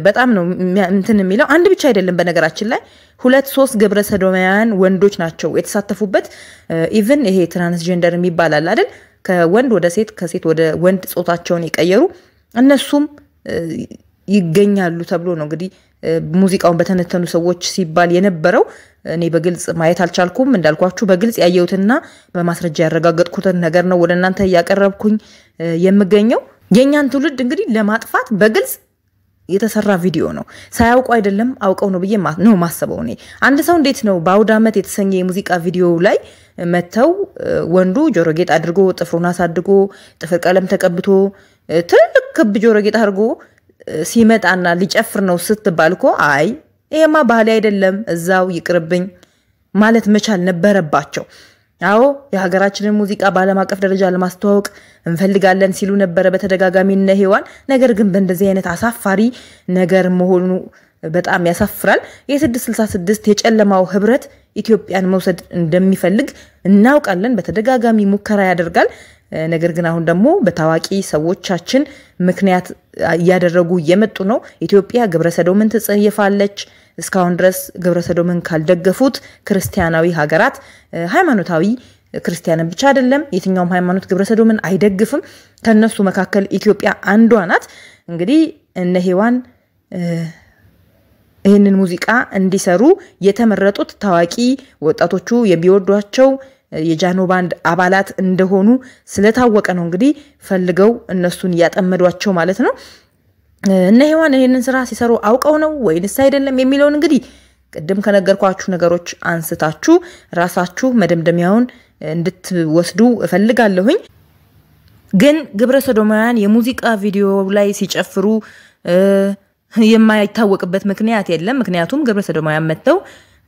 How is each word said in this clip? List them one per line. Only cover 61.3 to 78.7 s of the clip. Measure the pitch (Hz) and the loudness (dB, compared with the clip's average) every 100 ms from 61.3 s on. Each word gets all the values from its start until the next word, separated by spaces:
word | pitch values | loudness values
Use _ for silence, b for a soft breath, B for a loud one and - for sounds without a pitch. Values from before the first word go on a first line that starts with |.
| 185 170 | -2 0
ያሳፍራል። | 175 208 - 190 285 - B B | -2 -4 -2 0 0 -2 B B
የስድስት | 277 294 240 | -2 0 -2
ስልሳ | - 226 214 | -6 -4 -4
ስድስት | 202 175 208 - | -4 -2 -2 0
የጨለማው | 208 233 220 202 190 185 | 0 2 2 4 2 0
ህብረት | 190 208 269 - b b - | 0 0 0 -2 b b -10
ኢትዮጵያን | 208 208 - 185 185 | 0 0 0 -4 0
መውሰድ | 190 185 175 - | 0 -2 -4 -6
እንደሚፈልግ | 180 170 180 190 190 180 202 277 - b b | -6 0 2 2 2 0 0 -4 -8 b b
እናውቃለን። | 180 196 226 294 294 180 220 | 2 4 6 4 0 -4 -2
በተደጋጋሚ | 226 175 196 220 262 233 226 196 | -2 -4 -4 0 0 2 2 2
ሙከራ | 196 - 208 | -2 -2 0
ያደርጋል። | 190 175 170 185 415 B B B _ 156 160 | 0 0 -2 0 0 B B B _ -8 -4
ነገር | 165 170 | -2 -2
ግን | 165 170 | -2 -2
አሁን | 170 | -2
ደግሞ | 165 170 233 381 | -2 2 2 2
በታዋቂ | 220 170 160 165 - 196 185 | 0 0 0 0 -2 -6 -4
ሰዎቻችን | 156 160 175 - 175 - 262 294 B B B | -4 -2 -4 -4 -6 -2 -2 -2 B B B
ምክንያት | 180 180 196 180 180 - _ - - | -2 0 0 0 -4 -18 _ -6 -4
እያደረጉ | 170 175 180 175 175 170 180 | 0 2 2 2 0 0 -2
እየመጡ | 151 180 214 - | 2 2 2 -2
ነው። | 190 262 B B | -4 -4 B B
ኢትዮጵያ | 170 202 190 240 226 | 2 2 2 -2 0
ግብረ | 165 160 | 0 -2
ሰዶምን | 165 170 196 220 | 0 0 2 2
ትጸየፋለች። | 220 220 208 208 202 202 202 202 202 - b b - | 0 -2 0 0 2 0 2 -2 -4 -18 b b -16
እስካሁን | - 190 175 | -4 0 0
ድረስ | 175 180 185 - - | 2 0 0 -10 -6
ግብረ | 180 175 | -2 -2
ሰዶምን | 170 170 175 175 | -2 -2 0 -2
ካልደገፉት | - 160 156 | -2 -4 0